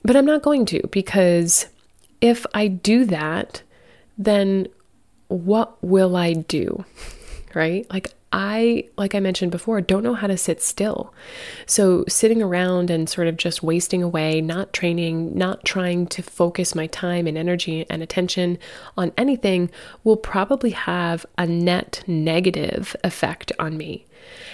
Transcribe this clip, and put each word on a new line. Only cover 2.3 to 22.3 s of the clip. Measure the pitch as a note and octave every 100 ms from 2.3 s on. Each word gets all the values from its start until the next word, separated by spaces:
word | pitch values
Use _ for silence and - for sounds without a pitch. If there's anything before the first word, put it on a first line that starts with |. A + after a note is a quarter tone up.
| A#3 -
I | G#3 G#3+
do | F#3 G#3 A#3 A#3
that, | D#3 D#3 E3+ - - - _ - - _ -
then | G#3 G3+ G3 G3 F#3 _ _ _ _ _ -
what | F3+ F3+ A3 G#3+ -
will | F3+ F#3+ F#3 F3+
I | E3+
do? | E3 D#3+ D#3 - - -
<laughs> | - - - - - - E3
Right? | D#3+ F#3+ -
Like, | F#3+ - - -
I, | F#3+ G3+ A3 A#3 A#3 - -
like | G3 G3+
I |
mentioned | F#3+ F#3 F3+
before, | F3 - G#3+
don't | F3+ G3
know | A#3
how | A3+ G3+
to | F3+
sit | - E3
still. | - - G#3 - - - - - - - -
So | - F#3+ F3+ -
sitting | - A3 A3+
around | G3 F3 F#3 F3+ F3+
and | E3 D#3+
sort | - E3
of | E3
just | E3 D#3+
wasting | D#3+ E3+ - F3+
away, | F3 D#3+ D#3 D#3+
not | D#3+ F3 G3
training, | - F3 E3+ E3 E3 E3 -
not | F#3 - -
trying | F#3+ F3+ F3 F3
to | -
focus | - - F3 F3 F3 E3
my | D#3+
time | - F3 F3 E3
and | D#3
energy | F3 F3 F3 D#3+ -
and | E3
attention | D#3+ F#3 F3+ F#3 F3+ F3 - - - -
on | F3 -
anything | C4+ B3 G3+ F3+ F3 - - -
will | A3 A3
probably | - G3 G3 C#4 A#3
have | - - F3 E3+ E3+ - -
a | E3+
net | E3+ F3 F3+ - - -
negative | D#3+ D#3